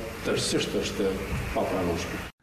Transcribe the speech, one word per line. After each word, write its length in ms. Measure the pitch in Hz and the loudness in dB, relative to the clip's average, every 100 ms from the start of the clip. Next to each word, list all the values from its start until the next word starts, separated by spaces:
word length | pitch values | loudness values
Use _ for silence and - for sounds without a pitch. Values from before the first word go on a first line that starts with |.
| - - 117 | -6 -4 0
tërësisht 500 | 101 - - - 104 | 0 2 2 2 0
është 240 | 98 - 95 | 0 2 2
e 80 | 95 - - - - | 2 0 -2 0 0
papranueshme. 680 | 98 92 87 85 - - - - | 2 2 2 0 -2 -4 -8 -14